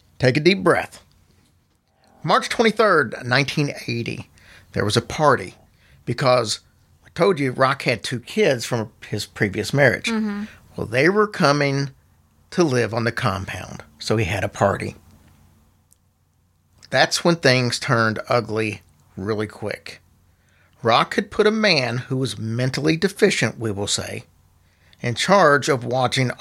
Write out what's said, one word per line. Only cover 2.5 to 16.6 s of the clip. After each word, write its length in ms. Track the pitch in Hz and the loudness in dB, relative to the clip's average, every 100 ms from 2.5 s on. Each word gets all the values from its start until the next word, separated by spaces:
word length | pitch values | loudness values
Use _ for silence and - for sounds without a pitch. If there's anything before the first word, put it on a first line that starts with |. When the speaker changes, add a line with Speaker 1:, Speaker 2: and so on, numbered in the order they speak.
| - 226 214 214 165 117 - | 0 2 4 4 4 0 -4
Speaker 1:
nineteen 480 | 123 127 135 - 143 - - | -2 0 0 0 -2 -4 -6
eighty, 400 | 117 117 113 - _ - - - | -6 -6 -8 -12 _ -20 -20 -8
there 100 | - | -2
was 140 | 104 117 | 0 0
a 40 | |
party 520 | - - 147 110 92 - _ _ _ _ | -2 2 2 2 0 -16 _ _ _ _
because 560 | - 127 139 127 110 - _ _ _ _ _ | -6 -2 2 2 0 -6 _ _ _ _ _
I 40 | |
told 260 | - 196 156 | 0 0 0
you 120 | 135 | -2
Rock 320 | 127 131 135 | 0 0 0
had 200 | 147 117 | -2 -2
two 160 | - 120 | -4 -8
kids 460 | - 214 196 123 - | -4 0 2 2 -2
from 260 | 120 110 _ - | -4 -4 _ -8
his 180 | 107 - | -8 -8
previous 480 | - 107 95 101 | -2 -2 -2 -2
marriage. 340 | 139 135 - - | 4 4 4 -2
Speaker 2:
Mm-hmm. 380 | 220 214 202 214 - - - | -4 -4 -6 -10 -14 -16 -10
Speaker 1:
Well, 120 | 101 | -4
they 200 | 120 160 | 2 4
were 200 | 208 208 | 4 2
coming 640 | - 151 147 143 139 135 - _ _ _ _ _ | 2 2 2 0 -2 -4 -8 _ _ _ _ _
to 120 | - | 0
live 300 | 165 113 107 | 2 2 0
on 120 | 113 117 | 0 -2
the 80 | |
compound, 680 | - 110 95 95 95 - - - - | 0 -2 -2 -6 -10 -12 -16 -18 -10
so 180 | - 110 | -2 0
he 80 | 92 | 0
had 180 | 98 | -2
a 60 | 98 | -4
party. 460 | - 101 92 98 - - - _ _ _ _ _ _ _ _ _ _ _ _ _ _ | 0 0 0 -6 -12 -20 -20 _ _ _ _ _ _ _ _ _ _ _ _ _ _